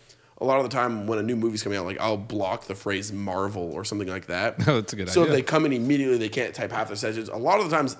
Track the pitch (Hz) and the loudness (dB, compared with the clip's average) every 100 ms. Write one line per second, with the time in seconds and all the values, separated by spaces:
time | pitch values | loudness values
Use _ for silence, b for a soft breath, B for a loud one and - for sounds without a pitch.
0 | b b b b 127 135 135 127 123 113 | b b b b 2 2 2 0 0 -2
1 | 101 110 110 120 113 107 98 101 87 101 | -2 0 0 0 0 -2 -2 -2 -4 -2
2 | 107 104 107 104 95 - - 98 101 98 | 0 -2 -4 -2 -2 -2 -6 -8 -4 -4
3 | 101 101 98 92 98 95 85 76 95 104 | -4 -6 -4 -2 -2 -4 -6 -6 -4 -4
4 | 92 92 - 90 113 - - 127 104 104 | -4 -6 -6 -2 -2 0 2 2 2 -4
5 | 90 127 160 143 - 160 156 127 120 143 | 2 4 6 4 4 2 4 2 2 4
6 | 135 120 117 135 113 - 101 110 110 101 | 4 2 2 -2 -4 -4 -6 -4 -4 -4
7 | 110 110 110 110 135 202 185 156 135 | -4 -4 -6 -2 2 2 4 2 0